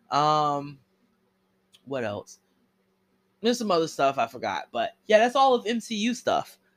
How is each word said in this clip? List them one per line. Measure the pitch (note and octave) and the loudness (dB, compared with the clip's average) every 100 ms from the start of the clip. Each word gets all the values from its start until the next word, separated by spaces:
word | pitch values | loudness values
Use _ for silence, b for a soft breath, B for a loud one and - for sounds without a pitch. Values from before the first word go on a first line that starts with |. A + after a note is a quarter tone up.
| - | -4
Um, | C#3+ D3+ D3+ D3 C#3+ C#3+ D3 _ _ _ _ _ _ _ _ _ _ | 0 2 2 2 -2 -6 -16 _ _ _ _ _ _ _ _ _ _
what | - C3+ | -10 -6
else? | A2 G2+ - - _ _ _ _ _ _ _ _ _ _ | -6 -8 -12 -20 _ _ _ _ _ _ _ _ _ _
There's | A3+ B3 | -2 -2
some | G#3+ | 0
other | E3+ D#3+ | 0 0
stuff | - C#3 C3+ | 0 0 0
I | A#2 | -4
forgot, | A#2+ G#2+ F2 - | -4 -6 -6 -6
but | A#2 A2+ - - | -4 -4 -6 2
yeah, | G#3+ | 4
that's | A#3+ C4+ | 4 4
all | C4+ | 4
of | A#3+ G3 | 4 0
M | A#3 | -6
C | - G#3+ | -6 -4
U | A3+ | -2
stuff. | A#3+ - E2+ - - _ | -2 0 -2 -2 -12 _